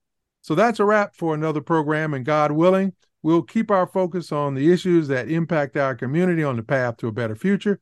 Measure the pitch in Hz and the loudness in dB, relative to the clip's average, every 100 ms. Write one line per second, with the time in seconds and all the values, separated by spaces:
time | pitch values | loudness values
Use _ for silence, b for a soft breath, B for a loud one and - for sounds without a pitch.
0 | _ _ _ _ - 156 233 226 202 214 | _ _ _ _ -4 2 2 2 2 2
1 | 202 - 165 151 160 151 131 160 151 156 | 0 -4 -4 -2 -2 -4 0 0 0 -2
2 | 156 139 127 151 147 151 180 190 196 - | -2 -4 -2 0 2 4 4 4 0 -6
3 | _ _ 156 165 165 226 220 190 175 190 | _ _ 0 0 0 -4 0 0 0 -2
4 | 185 185 - 147 143 135 151 180 185 170 | -2 -4 -6 -4 -2 2 4 4 4 2
5 | 143 131 120 165 160 160 139 151 135 123 | 2 -2 -2 -2 0 0 0 -2 -2 -2
6 | 127 160 185 165 147 117 110 135 123 117 | -2 0 0 0 -2 -4 -2 -2 -2 -4
7 | 120 113 113 110 190 202 208 196 | -6 -4 -6 -2 -2 0 0 -4